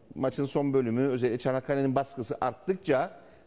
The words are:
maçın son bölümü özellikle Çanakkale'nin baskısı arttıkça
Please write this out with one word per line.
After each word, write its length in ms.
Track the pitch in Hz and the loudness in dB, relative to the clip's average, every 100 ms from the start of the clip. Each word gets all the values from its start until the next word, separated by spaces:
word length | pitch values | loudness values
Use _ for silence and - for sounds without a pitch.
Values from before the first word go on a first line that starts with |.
| - | -14
maçın 300 | 82 127 - | -4 -4 -2
son 300 | 139 151 143 | -2 0 2
bölümü 260 | 135 117 117 | 2 2 2
özellikle 380 | 139 123 123 123 | 2 2 0 0
Çanakkale'nin 560 | 135 131 139 139 135 | 0 -2 0 0 2
baskısı 440 | 131 135 - 113 - | 2 -2 -6 -6 -2
arttıkça 800 | 127 113 - 190 - 131 180 - - - | -4 -4 -4 -2 2 2 0 -6 -20 -20